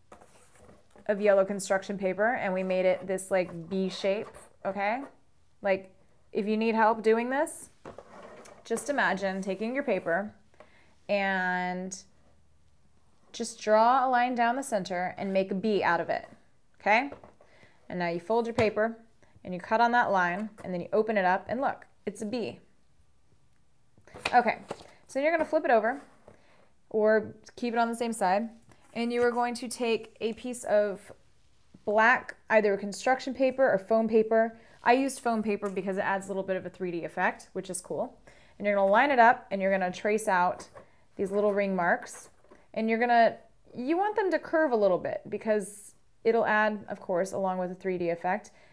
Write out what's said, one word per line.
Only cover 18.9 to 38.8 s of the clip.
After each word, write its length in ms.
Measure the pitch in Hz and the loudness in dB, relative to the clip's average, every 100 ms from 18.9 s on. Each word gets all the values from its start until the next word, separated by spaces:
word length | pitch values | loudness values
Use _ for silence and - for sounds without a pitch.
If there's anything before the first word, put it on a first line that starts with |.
| 226 - _ _ - | -4 -18 _ _ -18
and 80 | - | -10
you 80 | 180 | -10
cut 220 | - 226 | -2 2
on 100 | 233 | 4
that 180 | 247 - | 4 2
line, 400 | 196 175 180 220 - | 2 0 -2 -8 -10
and 80 | - | -8
then 80 | 180 | -8
you 100 | - | -2
open 240 | 214 214 214 | 0 0 0
it 80 | 180 | 2
up 220 | 190 - | 0 -2
and 100 | 240 | -4
look, 280 | 269 - - _ - | -4 -6 -14 _ -12
it's 160 | 196 | -8
a 40 | 208 | -8
B. 340 | 240 202 - _ _ _ _ _ _ _ _ _ _ _ _ _ _ - - - 247 | -6 -6 -10 _ _ _ _ _ _ _ _ _ _ _ _ _ _ -20 -12 0 2
Okay, 240 | 226 - - - - - - | 2 -4 -10 -16 -16 -20 -10
so 120 | 262 | -2
you're 120 | 294 | 0
gonna 120 | 330 | 2
flip 220 | 311 311 311 | 2 2 4
it 60 | |
over 280 | 226 214 277 - - - - _ _ _ _ _ | 4 4 -2 -12 -20 -20 -20 _ _ _ _ _
or 440 | 220 214 220 202 - - - | 2 4 4 0 -12 -20 -6
keep 180 | 240 | -2
it 60 | 233 | 0
on 100 | 233 | 0
the 60 | 233 | 0
same 180 | 233 | -4
side, 340 | 226 185 196 226 - - - _ | 0 2 2 -2 -10 -20 -20 _
and 180 | 226 233 | -6 -2
you 120 | 240 | 2
are 80 | 240 | 2
going 240 | 233 240 240 | 2 -2 -4
to 120 | 247 | -8
take 480 | - 233 220 220 - | -4 -2 -2 -4 -6
a 120 | 220 | -6
piece 300 | 220 254 240 - | -6 -8 -8 0
of 460 | 208 208 190 - - _ _ _ _ _ - | 2 2 -4 -14 -20 _ _ _ _ _ -10
black, 520 | - 208 226 262 - - - | 0 4 6 4 -2 -18 0
either 260 | 220 208 196 | 2 4 0
construction 560 | 202 185 254 254 277 | -4 -4 0 0 -2
paper 340 | 254 262 262 262 | 0 0 4 2
or 120 | 190 | 2
foam 280 | - 226 226 | 2 2 4
paper. 520 | 226 220 226 226 - - - | 2 4 2 2 -4 -20 -2
I 100 | 226 | 2
used 260 | 254 269 - | 4 2 -2
foam 240 | 240 226 | -2 -2
paper 260 | 214 202 202 | -2 -2 -4
because 280 | 190 190 190 | -4 -4 -4
it 40 | |
adds 240 | 185 196 190 | -2 -4 -4
a 20 | |
little 140 | 190 | -6
bit 120 | 190 185 | -4 -6
of 100 | 180 | -6
a 40 | |
three 220 | - 185 | -8 -6
D 120 | 170 | -6
effect, 460 | 156 - 196 240 - | -8 -2 -4 -4 -10
which 180 | 190 180 | -12 -8
is 120 | 180 | -10
cool. 360 | - 156 247 - - - - - | -8 -6 -6 -10 -20 -20 -20 -6
And 80 | 202 | -2
you're 100 | |
gonna 140 | 202 | 2